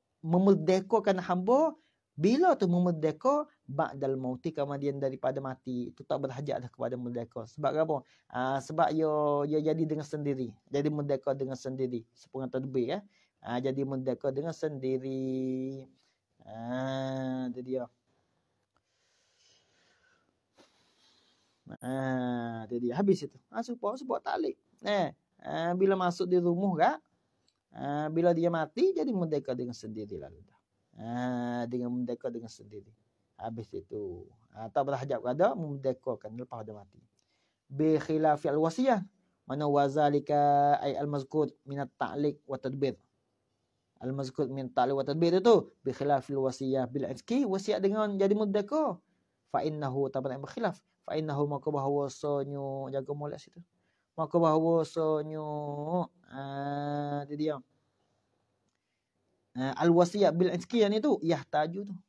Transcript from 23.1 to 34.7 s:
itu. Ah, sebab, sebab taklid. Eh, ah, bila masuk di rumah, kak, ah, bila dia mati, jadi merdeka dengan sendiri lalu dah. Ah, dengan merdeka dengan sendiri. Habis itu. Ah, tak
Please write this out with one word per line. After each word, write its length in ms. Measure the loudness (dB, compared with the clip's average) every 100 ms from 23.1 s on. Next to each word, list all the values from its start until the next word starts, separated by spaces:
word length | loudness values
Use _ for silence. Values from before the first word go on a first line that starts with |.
| 2
itu. 140 | 0 -14 _
Ah, 160 | -8
sebab, 320 | -8 -4 -4 -4
sebab 240 | -6 -4
taklid. 400 | -2 -2 -4 -6 _ _
Eh, 300 | -2 0 0 -4 _ _
ah, 320 | -6 -2 -2
bila 240 | 2 4 4
masuk 320 | 0 0 2
di 80 | 4
rumah, 380 | 4 2 0 4
kak, 200 | 2 2 _ _ _ _ _ _ _
ah, 400 | -10 -4 -4 -2
bila 240 | 2 4 4
dia 160 | 2
mati, 400 | 0 -2 2 2
jadi 160 | 2 0
merdeka 480 | 0 0 -2 -2 -4
dengan 160 | -6
sendiri 480 | -8 -10 -10 -8 -10
lalu 220 | -12 -18
dah. 160 | -20 _ _ _ _ -12
Ah, 640 | -6 -4 -2 -2 -4 -4 -4
dengan 260 | -4 -4 -4
merdeka 320 | -4 -6 -6
dengan 240 | -8 -12
sendiri. 400 | -18 -18 -18 -20 _ _ _ _ -12
Habis 320 | -10 -10 -10
itu. 560 | -12 -10 -8 -8 -10 -16 _ _
Ah, 160 | -14
tak 160 | -2